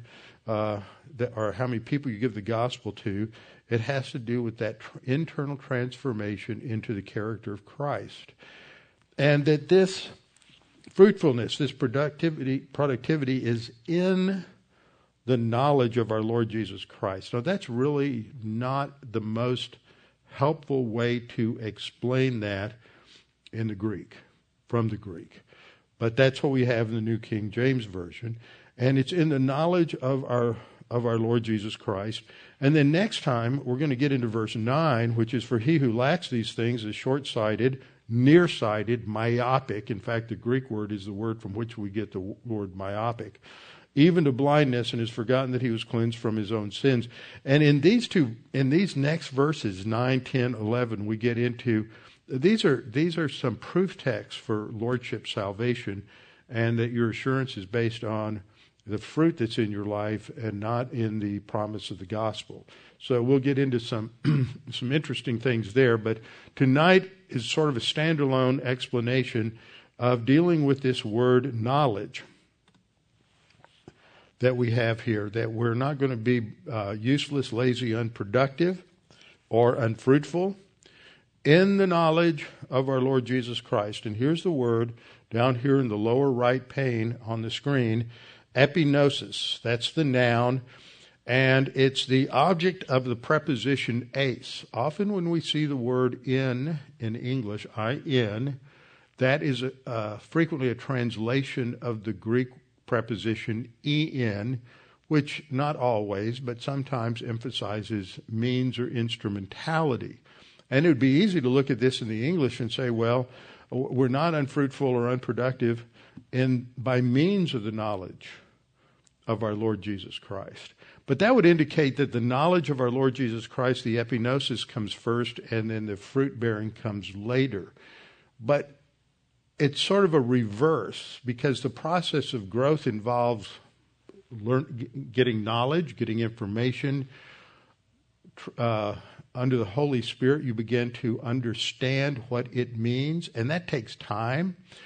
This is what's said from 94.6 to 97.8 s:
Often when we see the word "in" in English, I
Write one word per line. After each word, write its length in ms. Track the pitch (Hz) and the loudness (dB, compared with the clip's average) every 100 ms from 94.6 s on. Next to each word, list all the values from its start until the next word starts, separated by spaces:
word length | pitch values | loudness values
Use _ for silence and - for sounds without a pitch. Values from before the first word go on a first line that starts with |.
| - | -8
Often 400 | - 139 151 208 | -4 -2 -2 -2
when 160 | 202 170 | -2 -2
we 100 | 170 | -2
see 260 | - 160 151 | -2 -2 -2
the 120 | 139 | -2
word 500 | 120 127 127 127 - | 0 2 2 0 -2
"in" 520 | 131 135 123 147 156 - - | 0 0 -2 -4 -6 -10 -10
in 160 | 113 113 | -8 -6
English, 500 | 123 135 104 104 - | -4 -4 -4 -8 -10
I 240 | - | -4